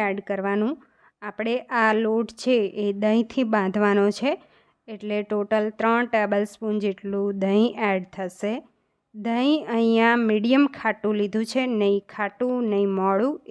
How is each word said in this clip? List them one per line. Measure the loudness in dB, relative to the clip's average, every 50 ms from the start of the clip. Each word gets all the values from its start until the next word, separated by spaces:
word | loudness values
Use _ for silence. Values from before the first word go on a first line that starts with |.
| 0
એડ | -2 -2 -4 -6 -6
કરવાનું. | -6 -4 -2 -2 0 0 0 -2 -2 -6 _ _ _ _ _ _ _ -16
આપણે | -14 -14 -8 -6 -4 -4 -4 -4 -4 -4 -2 0
આ | 2 2 2 2 2
લોટ | 0 0 0 -2 -4 -6 -6
છે | 0 0 2 2 2 -2 -4 -4 -4
એ | -4 -2 0 0
દહીંથી | 2 2 2 0 0 -2 -2 -2 0 0
બાંધવાનો | 0 0 0 0 0 2 2 4 4 2 2 0 0
છે, | -2 -2 -4 -4 -8 _ _ _ _ _ _ _ _ -18
એટલે | -16 -12 -8 -6 -4 -4
ટોટલ | -4 -4 -4 -4 -2 0 0 0 0 -2 -4 -2
ત્રણ | 0 0 2 2 0 0
ટેબલસ્પૂન | 0 0 0 2 0 0 -2 -2 -6 -8 -4 -4 -2 -2 -2
જેટલું | -2 -4 -4 -6 -6 -4 -2 -2 -2 -2 -2
દહીં | 0 2 4 4 4 2 0 -2 -2 0
એડ | 0 -2 -4 -6 -10
થશે. | -10 -10 -10 -8 -6 -4 -4 -4 -6 -8 _ _ _ _ _ _ _ _ _ -16
દહીં | -10 -6 -4 -2 0 2 2 2 0 0 -2 0
અહીંયા | 2 4 4 4 4 4 4 4 2
મીડિયમ | 2 2 2 2 2 4 4 4 4 2 0 -2
ખાટું | -4 -4 -4 -2 -2 -2 0 0
લીધું | -2 -2 -2 -2 -4 -2
છે, | -2 -2 -2 0 0 2
નહીં | 2 2 2 0 -2 -6 -8
ખાટું | -6 -6 -6 -4 -4 -4 -2 -2 -2 0 0
નહીં | 0 0 0 0 0 0
મોળું | 2 2 2 2 0 0 -2 -6 -8 -6